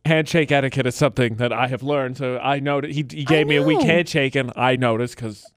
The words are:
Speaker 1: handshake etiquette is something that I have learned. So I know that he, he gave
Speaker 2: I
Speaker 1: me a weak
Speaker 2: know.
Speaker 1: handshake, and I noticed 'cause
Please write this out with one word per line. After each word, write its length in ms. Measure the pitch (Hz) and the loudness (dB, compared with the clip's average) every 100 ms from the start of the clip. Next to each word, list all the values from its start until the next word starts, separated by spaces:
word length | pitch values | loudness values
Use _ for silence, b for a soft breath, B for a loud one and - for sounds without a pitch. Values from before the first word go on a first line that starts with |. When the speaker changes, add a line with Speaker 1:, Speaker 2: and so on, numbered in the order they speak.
Speaker 1:
handshake 480 | 156 160 151 170 147 | 2 2 2 0 2
etiquette 360 | 143 131 135 123 | 2 0 0 -2
is 80 | - | 0
something 400 | 143 131 120 110 | 0 2 0 0
that 180 | 120 | -2
I 140 | 113 127 | -2 -2
have 160 | 127 | -4
learned. 340 | 135 143 127 127 | -2 -2 -2 -6
So 220 | 131 123 | -6 -4
I 200 | 131 143 | -2 -2
know 220 | 143 143 | 0 -2
that 80 | 147 | -2
he, 160 | 143 135 | -6 -6
he 140 | 151 | -6
gave 220 | 139 156 151 | 2 2 4
Speaker 2:
I 40 | |
Speaker 1:
me 60 | 147 | 2
a 60 | |
weak 160 | 143 156 | 4 2
Speaker 2:
know. 60 | 269 | 4
Speaker 1:
handshake, 500 | 170 170 151 135 139 | 2 2 0 0 0
and 160 | 123 - | -4 0
I 200 | 127 127 | 0 2
noticed 400 | 123 113 120 - | 0 0 -4 -6
'cause 300 | 113 104 - | -12 -12 -20